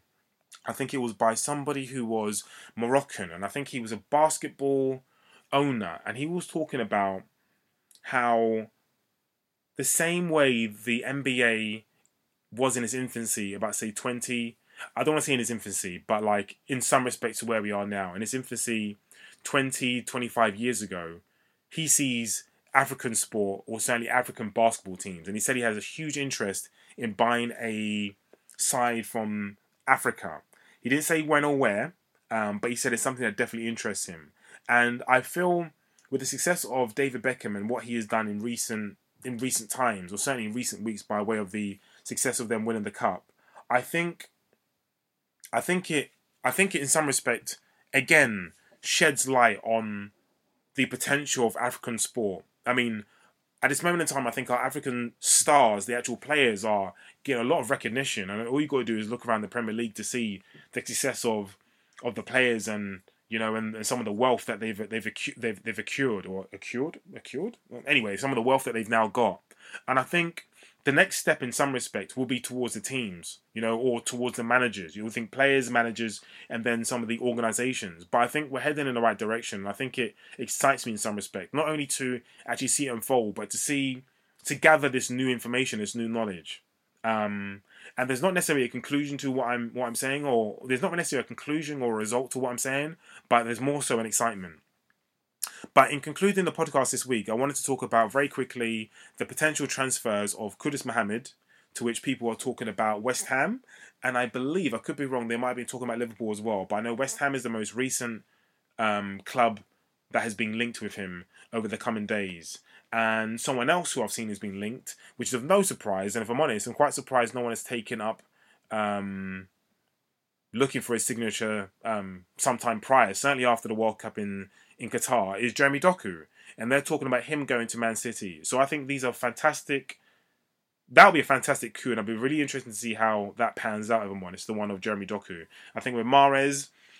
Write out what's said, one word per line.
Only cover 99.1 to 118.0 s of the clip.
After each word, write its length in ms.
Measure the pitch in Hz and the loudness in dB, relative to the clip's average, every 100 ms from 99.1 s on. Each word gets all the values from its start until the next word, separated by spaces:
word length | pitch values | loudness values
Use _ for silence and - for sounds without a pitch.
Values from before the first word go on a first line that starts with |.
| - | -8
the 80 | - | -8
potential 420 | - 156 151 135 | 0 0 0 -4
transfers 640 | - 131 - 117 104 104 - | -2 -2 -2 0 0 -2 -4
of 220 | 104 - | -8 -6
Kudus 280 | 151 139 127 | -6 -4 -4
Mohamed, 460 | 117 104 113 - - _ _ _ | -2 0 -2 -8 -20 _ _ _
to 100 | - | -6
which 180 | 117 113 | -4 -2
people 280 | 139 127 117 | -4 -2 -4
are 60 | 110 | -4
talking 320 | 131 117 113 | -4 -4 -4
about 340 | 101 107 107 | 0 0 0
West 260 | 120 123 - | 0 -2 0
Ham. 340 | 131 165 254 - - - _ | 0 2 -2 -8 -20 -20 _
And 140 | 127 123 | -2 0
I 80 | 123 | 0
believe, 480 | 127 135 180 147 | -2 -2 0 0
I 40 | 110 | -2
could 180 | - 143 | -4 -4
be 100 | 135 | -2
wrong, 220 | 127 117 | -2 -2
they 100 | 117 | -2
might 180 | 127 123 | -2 -4
be 100 | 117 | -6
talking 220 | 123 120 | -6 -4
about 120 | 117 | -4
Liverpool 320 | 117 113 110 | -4 -4 -4
as 100 | 104 | -4
well. 240 | 110 101 95 | -2 -2 -2
But 100 | 107 | -2
I 40 | |
know 120 | 117 | -2
West 260 | 117 135 - | -2 -2 0
Ham 160 | 143 135 | -2 -2
is 80 | |
the 60 | 117 | -4
most 260 | 110 104 113 | -4 -4 -4
recent, 480 | 131 - 120 107 - _ _ _ _ - | -2 -2 -6 -8 -14 _ _ _ _ -2
um, 440 | 110 104 98 98 - | 0 0 -2 -8 -4
club 340 | 127 117 104 - _ _ _ _ | 2 2 2 -12 _ _ _ _
that 120 | 117 | -2
has 100 | 113 | -2
been 240 | 104 107 110 | -2 -4 -2
linked 240 | 120 110 | -4 -6
with 140 | 107 - | -10 -8
him 300 | 95 90 - - - | -10 -10 -16 -20 -8
over 160 | 117 104 | -6 -4
the 100 | 107 | -4
coming 280 | 123 110 104 | -4 -4 -2
days. 540 | 107 95 85 82 - _ - _ | -2 -4 -8 -14 -16 _ -20 _
And 480 | 113 113 110 110 113 | 0 2 0 -2 -4
someone 300 | - 127 127 | -2 0 2
else 220 | 180 - | 2 0
who 100 | 131 | -2
I've 100 | 107 | -2
seen 180 | - 110 | -4 -6
has 100 | 101 | -6
been 200 | 104 98 | -8 -6
linked, 360 | 104 127 - - - - | -6 -8 -12 -18 -14 -8
which 120 | 117 | -4
is 40 | 123 | -2
of 80 | |
no 180 | 139 202 | 4 4
surprise. 540 | 190 120 107 95 101 113 | 4 0 -2 -2 -2 -2
And 80 | |
if 60 | 110 | 0
I'm 120 | 123 | 2
honest, 260 | 151 107 120 | 2 0 -2
I'm 60 | |
quite 200 | 117 143 | 2 2
surprised 420 | 135 - 127 117 123 | 2 0 2 2 0
no 60 | |
one 100 | 120 | -4
has 120 | 110 | -4
taken 380 | - 120 107 110 | -6 -6 -4 -4